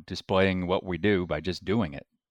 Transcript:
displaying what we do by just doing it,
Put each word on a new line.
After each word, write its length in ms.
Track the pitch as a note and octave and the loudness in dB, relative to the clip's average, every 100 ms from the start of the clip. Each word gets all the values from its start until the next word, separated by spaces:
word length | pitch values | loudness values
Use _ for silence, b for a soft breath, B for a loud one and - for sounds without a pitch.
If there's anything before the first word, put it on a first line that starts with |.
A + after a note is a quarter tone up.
| - | -10
displaying 600 | F#2 - F#2+ F#2+ F#2 F2 | -10 0 4 4 2 0
what 180 | F#2+ F#2 | -2 -2
we 120 | E2+ | 0
do 280 | G#2 F#2+ E2+ | 2 2 0
by 160 | D#2 | -4
just 240 | F2+ E2+ F2+ | -4 -4 -2
doing 280 | A2+ E2+ | 0 -2
it, 120 | C#2 - _ _ | -6 -16 _ _